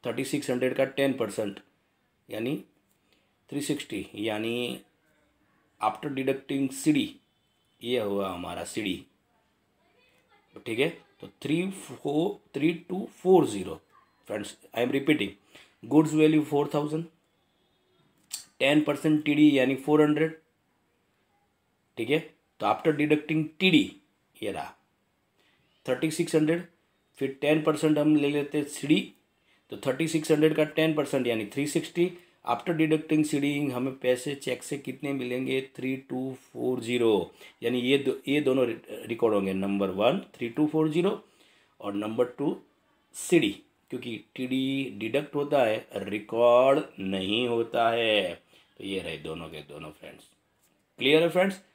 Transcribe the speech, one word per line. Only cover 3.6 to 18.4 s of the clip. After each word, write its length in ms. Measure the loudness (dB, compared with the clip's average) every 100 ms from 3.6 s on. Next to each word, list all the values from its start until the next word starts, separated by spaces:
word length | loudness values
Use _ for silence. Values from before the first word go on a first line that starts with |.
सिक्सटी, 440 | -4 -6 -6 -10 -10 -6
यानी 640 | -4 -4 -4 -4 -6 -8 _ _ _ _ _ _ _ _ _ _
after 280 | -4 -4 -8
deducting 580 | -4 -4 -4 -4 -4 -4
सीडी, 320 | 0 2 2 0 -10 _ _ _ _ _ _
ये 180 | -4 -2
हुआ 300 | 0 -2 -2
हमारा 340 | -6 -8 -10
सीडी, 320 | -8 -6 -4 -6 -10 _ _ _ _ _ _ _ _ _ _ _ _ _ _ -18
ठीक 220 | -8 -2
है। 100 | -2 -2 _ _
तो 60 | -20 _
थ्री 180 | -2 -2 -2
फ़ोर, 680 | -8 -16 -10 -4 -2 -2 -6 _ -2
थ्री 180 | -2 -2 -8
टू 180 | -10 -10 -4
फ़ोर 320 | 6 6 6
ज़ीरो, 320 | -2 -8 -10 _ _ _ _ -10
फ्रेंड्स, 260 | -8 -8 -14 -8 -2
I 100 | 0
am 80 |
repeating, 360 | 0 2 2 0 -6 _ -20 _ _ 4
गुड्स 280 | 4 4
वैल्यू 300 | 4 6 4
फ़ोर 260 | 2 0 0
थाउजेंड, 320 | -2 -2 -6 -8 _ _ _ _ _ _ _ _ _ _ _ _ -16